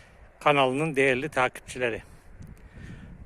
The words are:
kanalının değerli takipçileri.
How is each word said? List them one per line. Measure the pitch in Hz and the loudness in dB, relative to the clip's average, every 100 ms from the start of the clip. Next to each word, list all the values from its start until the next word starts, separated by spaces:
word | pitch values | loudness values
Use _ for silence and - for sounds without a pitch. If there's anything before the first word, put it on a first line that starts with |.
| - - - - | -20 -20 -20 0
kanalının | 151 143 131 135 160 135 | 4 4 4 2 0 2
değerli | 135 127 147 | 2 2 0
takipçileri. | 131 123 - - 127 120 104 - - - - - - - - - - - - | 0 0 -2 -12 -4 -4 -4 -10 -20 -20 -20 -20 -20 -20 -18 -16 -16 -18 -16